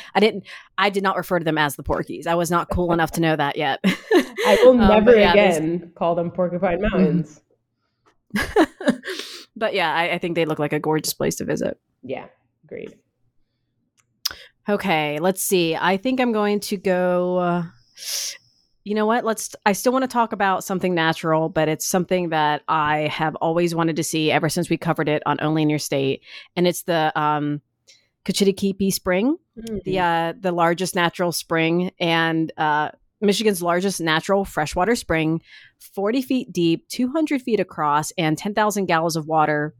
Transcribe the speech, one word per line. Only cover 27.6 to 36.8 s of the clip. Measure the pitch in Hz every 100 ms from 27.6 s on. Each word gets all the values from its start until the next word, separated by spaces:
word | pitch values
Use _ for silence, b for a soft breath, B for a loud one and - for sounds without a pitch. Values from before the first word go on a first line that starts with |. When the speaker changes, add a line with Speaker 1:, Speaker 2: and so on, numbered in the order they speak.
| - _ _ b b _ -
Speaker 1:
Cochitikipi | 185 196 196 202 196 196
Spring, | 185 - 185 233 330 _ -
Speaker 2:
Mm-hmm. | 226 214 185
Speaker 1:
the, | 185
uh, | 175 170 165 165
the | 190
largest | 170 170 170 185
natural | 190 170 - 175
spring | 156 - 165 160 170 180 -
and, | 175 165 165 160 160 -
uh, | 156 151 151 - _ _
Michigan's | 208 202 214 185
largest | 175 175 196 185
natural | 165 156 - 196 196
freshwater | - 151 175 180 240
spring, | - 165 156 165 b b b _
forty | - - 196 254
feet | 262 254 -
deep, | 175 170 165